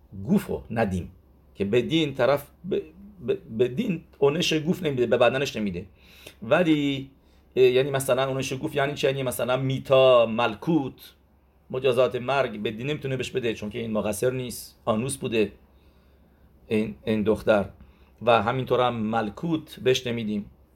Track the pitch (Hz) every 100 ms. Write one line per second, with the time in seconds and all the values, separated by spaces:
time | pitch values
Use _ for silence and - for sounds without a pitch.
0 | _ 95 107 196 - 82 - 110 107 92
1 | 69 - _ _ _ - 101 123 113 160
2 | 147 131 120 123 - _ 180 143 - -
3 | - - 120 - - 110 123 131 233 160
4 | - - 139 156 - 156 151 - 156 127
5 | 110 120 120 131 139 113 101 85 - _
6 | - - - - 113 156 170 151 143 135
7 | 135 _ _ _ _ 123 127 127 143 135
8 | 135 123 135 135 131 135 151 143 143 143
9 | 139 135 127 120 120 131 131 135 - 131
10 | 131 123 113 113 117 104 160 160 131 -
11 | - _ _ _ _ _ - 127 131 120
12 | 123 123 123 139 123 107 113 107 135 151
13 | 135 127 117 131 117 104 107 117 113 107
14 | 101 104 127 127 123 - - _ - 110
15 | 131 - 127 113 101 - _ _ _ _
16 | _ _ _ _ _ _ - 110 110 -
17 | 117 110 101 107 - 104 95 - - _
18 | _ - 113 113 107 131 127 123 123 117
19 | 107 113 107 - 170 156 - - 127 127
20 | 120 117 107 104 104 - _